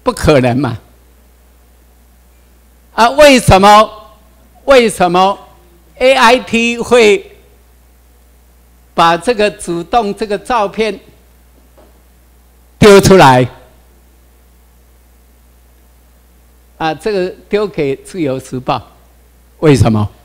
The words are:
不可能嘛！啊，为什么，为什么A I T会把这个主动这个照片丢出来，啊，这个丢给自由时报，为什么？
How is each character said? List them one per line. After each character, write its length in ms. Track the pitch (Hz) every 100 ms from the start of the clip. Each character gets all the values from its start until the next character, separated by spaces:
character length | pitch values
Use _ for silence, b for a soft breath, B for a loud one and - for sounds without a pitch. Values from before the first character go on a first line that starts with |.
不 100 | -
可 280 | - - 143
能 180 | 123 123
嘛！ 180 | 139 113 _ _ _ _ _ _ _ _ _ _ _ _ _ _ _ _ _ _ _ _ _ -
啊， 160 | 240
为 280 | 269 294 254
什 220 | - 190
么， 300 | 202 208 214 - - _ _ _ _ _ -
为 240 | 269 226
什 220 | - 180
么 260 | 175 190 196 - _ _ _ _ -
A 160 | 254 262
I 240 | 233 254
T 400 | - 226 233 233
会 560 | - 247 214 190 - _ _ _ _ _ _ _ _ _ _ _ _ _ _ _ _ -
把 160 | 165 170
这 180 | 202
个 160 | 220 208
主 320 | 208 - 170
动 320 | 170 240 202
这 140 | 202 220
个 100 | 202
照 300 | - 240 202
片 320 | 202 220 196 _ _ _ _ _ _ _ _ _ _ _ _ _ _ _ _ _ _
丢 220 | 214 196
出 160 | 190 190
来， 340 | 143 127 127 - _ _ _ _ _ _ _ _ _ _ _ _ _ _ _ _ _ _ _ _ _ _ _ _ _ _ _ _ _ _ _ _
啊， 160 | 160
这 160 | 151 220
个 160 | 202 180 - _
丢 180 | 202 208
给 300 | - 143 135
自 240 | - 196
由 180 | 147 131
时 220 | - 127
报， 320 | 131 127 - _ _ _ _ _ _ _
为 140 | 156
什 160 | 135 120
么？ 200 | 107 107 _